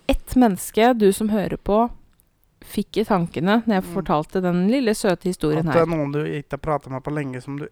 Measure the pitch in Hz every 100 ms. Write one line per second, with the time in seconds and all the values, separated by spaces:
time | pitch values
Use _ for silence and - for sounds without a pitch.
0 | - 262 - 254 240 185 - - 233 240
1 | 202 196 220 214 180 147 - 208 240 -
2 | - _ _ _ _ _ - - - -
3 | 220 196 170 - 170 226 226 190 180 175
4 | 165 151 156 190 180 175 185 269 233 214
5 | 214 170 180 180 151 156 165 165 165 165
6 | 143 143 160 151 - 139 156 147 - 131
7 | - 151 139 127 120 143 151